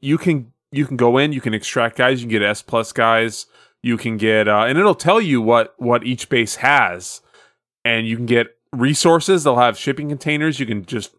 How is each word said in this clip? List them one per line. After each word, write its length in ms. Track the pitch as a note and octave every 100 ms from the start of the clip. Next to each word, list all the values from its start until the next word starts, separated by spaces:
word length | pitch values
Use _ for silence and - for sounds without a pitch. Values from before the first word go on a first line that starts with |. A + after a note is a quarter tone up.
you 160 | C#3 D#3+
can, 340 | F3+ D3 A#2 _ _
you 160 | C3+ C#3
can 100 | B2+
go 220 | A#2+ B2+
in, 120 | D3+
you 80 | C3+
can 140 | A#2+
extract 420 | G#2+ - C3 A#2 -
guys, 240 | B2+ C3
you 60 | A#2+
can 40 | A2
get 20 |
S 220 | G2+ G#2
plus 280 | - A#2 A2
guys, 540 | - A2+ A2+ A2+ - - _ _ _
you 140 | B2 A#2
can 200 | A#2 G#2+
get, 300 | A2 A2 G#2
uh, 180 | G#2 A#2
and 120 | D3+
it'll 160 | G#3 D3
tell 260 | E3+ A3
you 180 | F#3 B2+
what, 360 | A2 A#2+ A2 -
what 260 | A#2+ A#2+
each 260 | B2 B2 -
base 260 | C3 A2 -
has, 680 | C3 C#3+ G2 F2+ - - _ _ _ _ _ _ A#2+
and 220 | A2+ A2+
you 80 | A2+
can 80 | A#2
get 320 | A#2+ A#2 _ -
resources. 680 | B2 C3 D3+ E3+ E3 - F#3
They'll 140 | D3 B2
have 200 | A#2+ A2
shipping 320 | C#3+ C3+ D3
containers. 500 | C#3+ D#3 D3+ D#3 C#3
You 60 | A#2
can 180 | G#2 F2+
just 240 | A2 -